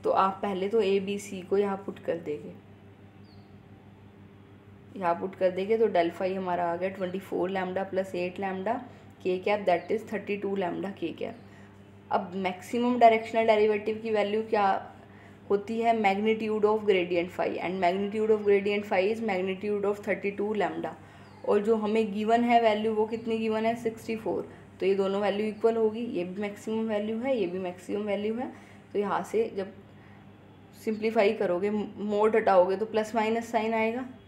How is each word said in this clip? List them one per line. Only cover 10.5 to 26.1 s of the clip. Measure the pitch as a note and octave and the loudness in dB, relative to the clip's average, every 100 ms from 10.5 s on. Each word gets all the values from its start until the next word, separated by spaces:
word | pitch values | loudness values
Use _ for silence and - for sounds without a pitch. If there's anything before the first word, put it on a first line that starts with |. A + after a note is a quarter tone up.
| G3 | -2
lambda | F3+ E3+ F#3 G3 | -2 -4 -8 -6
k | E3+ - | -8 -6
cap। | G1+ - - - - - - - - | -10 -10 -18 -20 -20 -20 -20 -20 -4
अब | G3+ F#3+ F#3 | -2 -2 -4
मैक्सिमम | F#3 G3 - A#3+ A#3+ B3 | -4 -6 -6 -2 0 8
डायरेक्शनल | A#3 A3 A3 A3+ A3+ | 8 8 0 0 4
डेरिवेटिव | G#3+ G#3+ G#3 G#3 G#3+ | 4 4 2 -2 -4
की | A3+ | -2
वैल्यू | G#3+ G3+ G#3+ A3 | 0 0 0 0
क्या | G#3+ G3+ G3 - - - - - - - | 2 2 2 -4 -18 -20 -20 -20 -20 -2
होती | G3+ G3+ A3+ | -2 0 0
है? | A3+ A3+ | 2 4
magnitude | G#3 G3 G#3+ A3 A3 G#3+ | 4 2 2 0 0 2
of | G#3 G#3+ | 2 2
gradient | G#3 F#3 F3 F3 F3 | 4 2 4 0 -2
phi, | - E3 - | -2 -4 -2
and | E3+ F#3+ | -4 0
magnitude | F3+ F#3+ G3+ G#3+ G#3+ | 0 0 -2 -2 2
of | G#3+ | 2
gradient | G#3 G3+ G3 G#3 G#3 | 6 4 4 -2 0
phi | F#3+ F#3+ | 2 2
is | A3+ | 0
magnitude | A3+ F#3 F#3+ F#3 G#3 G#3 | -2 -2 -2 -4 -2 0
of | G3+ G3+ | 0 -2
thirty-two | - F#3 G3+ G3 G#3 G#3+ | -2 -2 -4 -4 -2 0
lambda। | E3+ E3 E3 - - - - - - | -2 -2 -8 -10 -18 -20 -20 -10 2
और | G#3 | 2
जो | G3+ A3+ | 4 2
हमें | G#3+ A3 G#3+ | 2 0 0
गिवन | G3 G#3+ A#3 | -2 2 2
है | A#3+ A#3 | 6 6
वैल्यू | A3+ G#3+ A3 | 6 2 0
वो | G#3+ A3 | 0 0
कितनी | A3+ A3+ A3+ | -2 -4 -2
गिवन | A3 G#3+ A3 | 0 0 0
है? | A#3 | 0
सिक्सटी | A3+ A3 - A3 | -4 -6 -8 -6
फ़ोर। | G3 E3 - - - - | -4 -4 -6 -14 -20 -4
तो | F#3 | 0
ये | |
दोनों | F#3+ F#3+ G3 | 2 2 0
वैल्यू | G#3 G3+ G#3+ | 0 0 -4
इक्वल | G#3 A3+ A3+ | 0 0 2
होगी, | A3 G#3+ | 0 0
ये | A#3+ | -6